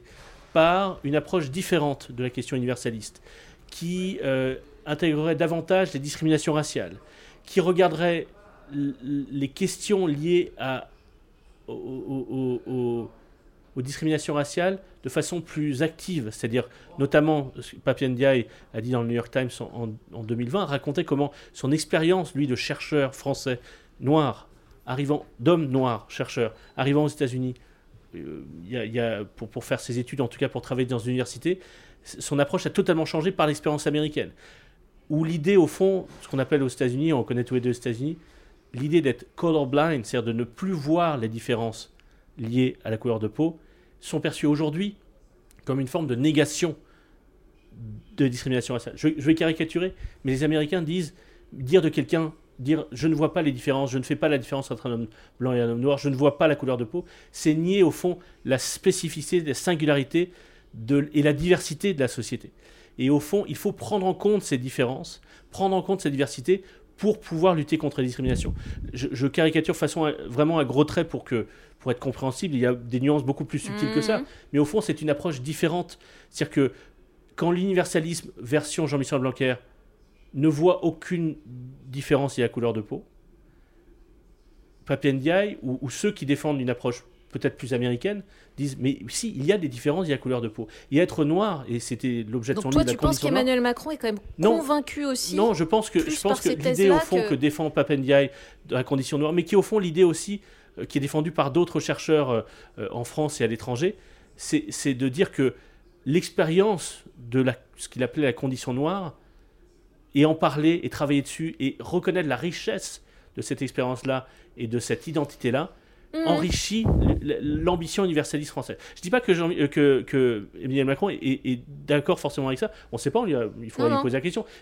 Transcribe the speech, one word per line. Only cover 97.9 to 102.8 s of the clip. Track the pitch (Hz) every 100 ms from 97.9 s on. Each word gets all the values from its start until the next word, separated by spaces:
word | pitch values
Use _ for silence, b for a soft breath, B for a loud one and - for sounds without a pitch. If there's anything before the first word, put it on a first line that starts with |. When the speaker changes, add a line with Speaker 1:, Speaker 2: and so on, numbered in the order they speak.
Speaker 1:
Ndiaye | 143 131 139 139 B B B -
de | 127
la |
condition | 127 135 127 143
noire, | 151
mais | 175 165
qui, | 202
au |
fond, | 185 214
l'idée | 180 160
aussi, | 180 156 - 202 b b b -
euh, |
qui | - 147
est |
défendue | 139 156 160
par | 160 139
d'autres | 139 175 160
chercheurs, | - 147 - 156 131
euh, | 113 - B B
euh, | -